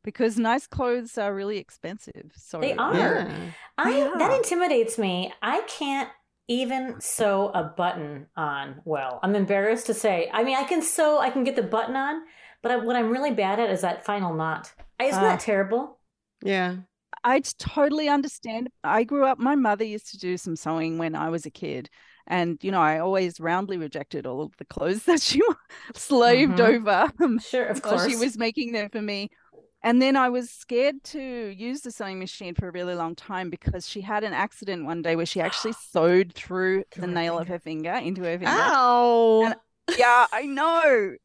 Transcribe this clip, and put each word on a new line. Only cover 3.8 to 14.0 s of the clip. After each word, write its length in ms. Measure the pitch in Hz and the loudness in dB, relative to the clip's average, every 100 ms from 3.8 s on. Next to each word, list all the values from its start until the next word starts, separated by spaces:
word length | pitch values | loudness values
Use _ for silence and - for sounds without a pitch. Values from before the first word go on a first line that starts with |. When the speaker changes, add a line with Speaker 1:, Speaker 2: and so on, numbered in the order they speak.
| 233 | 0
Speaker 1:
They 80 | 269 277 339 | 2 0 0
Speaker 2:
that 120 | 370 | 2
Speaker 1:
are. 40 | 523 | 2
Speaker 2:
intimidates 640 | - 349 359 262 226 226 | 0 0 2 2 0 0
me. 340 | 196 180 185 - | -2 -2 -6 -6
I 220 | 220 311 | -4 -4
can't 480 | 370 - 277 269 - - _ _ - | -4 -8 -4 -4 -6 -12 _ _ -4
even 520 | 240 247 262 262 - | -2 -2 -4 -6 -8
sew 520 | - - 214 196 202 | -6 0 2 2 0
a 80 | 185 | -2
button 640 | 160 - 175 170 147 143 147 - | -4 -2 -2 -2 -10 -12 -14 -6
on 440 | 151 139 139 135 | -4 -4 -8 -12
well. 360 | 165 147 131 123 | -4 -4 -4 -2
I'm 140 | 190 208 | 0 2
embarrassed 500 | 196 196 208 240 - | 2 2 2 0 -2
to 80 | |
say. 340 | 220 220 180 165 | 0 0 0 0
I 80 | 214 | 0
mean, 140 | 247 269 | 0 -2
I 80 | |
can 180 | 269 349 | 0 -2
sew, 380 | 320 - 302 302 | 0 2 4 4
I 100 | 262 | 2
can 140 | 269 | 0
get 100 | 254 | 0
the 80 | - | 0
button 320 | - 220 226 | 0 -2 -2
on, 280 | 262 277 320 - - - _ | -2 -4 -6 -10 -20 -20 _
but 120 | 233 | -2
I, 40 | 247 | 0
what 200 | 226 240 | 0 0
I'm 140 | 226 | 0
really 200 | 247 294 | 0 0
bad 300 | 214 190 208 | 0 0 0
at 100 | 226 | 0
is 120 | 180 | 0
that 220 | 180 170 | -2 -2